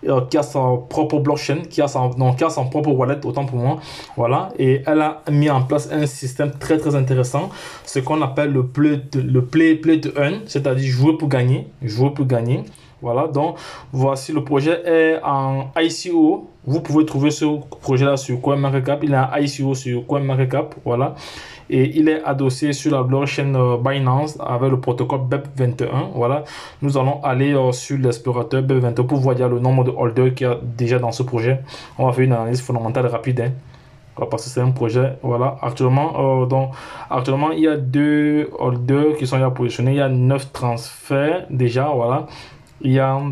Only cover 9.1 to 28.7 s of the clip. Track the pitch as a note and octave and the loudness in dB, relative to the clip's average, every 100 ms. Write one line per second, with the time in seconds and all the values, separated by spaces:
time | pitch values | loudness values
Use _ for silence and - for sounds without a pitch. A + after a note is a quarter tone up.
9.1 | C3+ B2+ C3 B2 D#3 D#3+ D#3 D#3+ D#3+ C#3 | -4 2 2 2 4 6 4 4 2 2
10.1 | C#3+ C#3+ G3 - C#3+ C#3 C3 C3+ B2+ C#3 | 0 0 -2 -4 -2 0 0 0 4 4
11.1 | D#3 D#3 C3+ B2 C3+ - - B2 G#2+ C3+ | 4 0 2 2 0 -2 -10 -8 0 0
12.1 | C#3+ C3+ B2 A#2 D3 A3 - - - B2 | 2 0 0 0 -2 -4 -16 -20 -12 -4
13.1 | A#2+ D#3 C#3 D#3+ E3+ - - - C3 C3+ | -2 0 0 -2 -4 -14 -18 -10 -2 0
14.1 | C3+ - D#3 C3+ C#3 D3 E3+ F3 E3 D#3+ | 0 -4 -4 0 0 2 0 2 4 4
15.1 | D#3+ D3+ C#3 C3+ C3+ C3+ E3 E3 D#3+ F#3 | 2 0 -2 0 -2 -4 -2 -2 -2 -2
16.1 | E3+ D#3 G3 - - - D#3 D#3+ D3+ D#3 | 4 4 2 -4 -14 -4 -2 0 2 2
17.1 | C#3 D3 D3 D3+ D3+ C#3 - - C3 C#3 | 2 0 0 -2 -2 -8 -12 -2 2 2
18.1 | C3+ C3+ B2 C3+ C#3 C#3 C3+ C3 C#3+ D3 | 0 -2 -4 0 0 0 0 0 -2 0
19.1 | C3+ B2+ D3 C#3+ C3+ C3+ C3 C3 B2 A#2+ | 0 0 0 -2 -2 -2 -2 -2 -4 -2
20.1 | C#3+ C3+ C3 C3 C3+ D3+ - - A#2+ C#3 | -2 0 0 0 0 -4 -8 -4 0 0
21.1 | C#3 - - - - - C3+ C3 D#3+ D#3 | -4 -16 -16 -18 -20 -2 2 2 4 2
22.1 | D#3 D3 C#3 C3+ B2+ D3 C#3+ D#3 C#3+ B2+ | 2 0 0 0 0 -2 0 0 0 2
23.1 | C3+ C#3+ C#3 C#3 C3+ B2 A#2+ B2+ C#3 C3 | 0 0 -2 0 2 2 2 0 0 2
24.1 | C3 D3+ D3+ - B2 C3+ C3 - - A#2+ | 2 0 -4 -4 0 2 0 0 -2 0
25.1 | C#3 B2+ C3 - - B2+ B2 A#2 C3 F3+ | -2 0 -2 -4 -2 -2 0 -2 -2 -4
26.1 | B2+ A#2+ C#3+ - - - - C#3+ C#3 C3 | -2 0 0 -4 -14 -18 -6 -2 2 0
27.1 | C#3+ C#3 B2+ C#3 C#3+ B2+ B2 - C#3 B2+ | 0 -2 0 2 4 2 0 -4 0 0
28.1 | - C3 A#2+ A2+ C3 C3 | 0 -2 -4 -2 -2 2